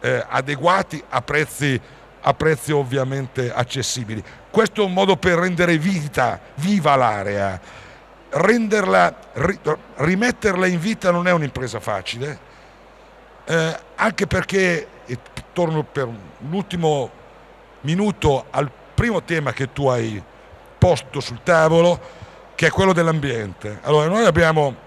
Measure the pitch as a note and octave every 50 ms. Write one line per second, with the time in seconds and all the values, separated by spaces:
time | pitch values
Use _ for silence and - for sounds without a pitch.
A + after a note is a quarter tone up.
0 | - A#2+ B2+ B2 A2+ - - B2+ C3+ C3+ D3 C3+ C3+ E3+ F3+ F#3+ F#3+ - - D3+
1 | - - - C3 A#2+ - C#3+ D3 D#3 - - - D3 C#3+ C3+ A2+ - - - -
2 | - - - - - C#3 C#3+ - D3+ D#3 D#3+ - - - D#3 C#3+ C#3+ B2+ B2+ C#3
3 | C3 B2+ C3+ C#3 C3+ B2 - - B2+ A#2+ - - A#2+ A#2+ - C3+ A#2 - - B2+
4 | A#2+ G2+ A2+ G#2+ G2 - - - - - - G3 A3 G#3 - - G#3 F#3+ F3+ F#3
5 | G3 F#3+ F#3+ - - F#3 F3 E3+ F3 F#3 F3+ E3 F3+ E3+ E3+ D#3+ D3+ F#3+ G3 F3
6 | D3 D3 - - B2+ A#2+ G2+ F#2 - - - - C#3+ F#3 G#3 G3+ D3+ D3+ C#3+ C3+
7 | B2+ A#2 G#2+ G2+ G2 G2+ G2+ G2+ G2 G2 F#2+ F2+ - - - - - - - -
8 | - - - - - - - C#3+ E3+ G3 A3+ A#3+ A3+ G#3+ G3+ A3 G3 F#3 F#3+ F#3+
9 | F3+ E3+ - - - - - G2+ G2 - G2 - - - G2 - - - - -
10 | C3 D#3 F#3 F#3 A3+ B3 A#3+ - - A3 F#3+ F3+ F#3 F#3 F3+ F3 D#3 G#3+ A3 -
11 | - F#3 F3 F3 F3 F3+ F3+ E3+ D3+ C#3 - B2+ C3 A#2+ A2+ A2+ - - G#2+ F#2+
12 | F2+ - - A#2+ C3 D3 D3 - - - - - - - - - - - - -
13 | - - - - - - - - - - D#3 E3 D#3+ D#3+ D#3+ - - - - -
14 | - A3 - - G3+ - - F#3+ E3+ - - F#3+ F#3+ F3+ F3 D#3+ - - - -
15 | - - B2 B2+ - - - - - - - - F3 E3 D#3+ D#3 D3 - - D3
16 | C3+ A#2 A#2 G#2+ F#2+ D#2+ - - - C#3 E3 G3 G3 - - F3 E3 D#3 D3+ C#3+
17 | B2+ G#2 - - - - - - - - - - - - - - - C3+ D#3+ F3+
18 | G#3 G#3+ G3 - - D3+ C#3 C3 - - - C3+ C#3+ C#3 - - - - - -
19 | - A#3+ A3 F3+ - - E3+ D#3+ D3 C#3+ A2+ - C3+ C3 - - C#3+ C3+ B2 A#2+
20 | A#2 A2+ G#2+ G2+ - - - - - - - - - - - - - F3+ E3+ B2
21 | - - - D3 B2 - B2 A2+ - - F3 D#3+ D#3+ D#3 D#3+ E3 E3+ F3 F3 -
22 | - - - - - - - - - - - - E3 D#3+ - - F#3+ F#3+ F#3 E3
23 | E3+ E3 D#3+ D#3 C#3 C#3 B2 A2+ A2 G2+ F2+ - - G#2 G#2 G#2 - C#3 D3 D3+
24 | D3+ D#3+ F#3 A3 A#3 G#3 E3 D#3+ E3+ E3 D#3+ D#3 D3 C#3 A#2 - -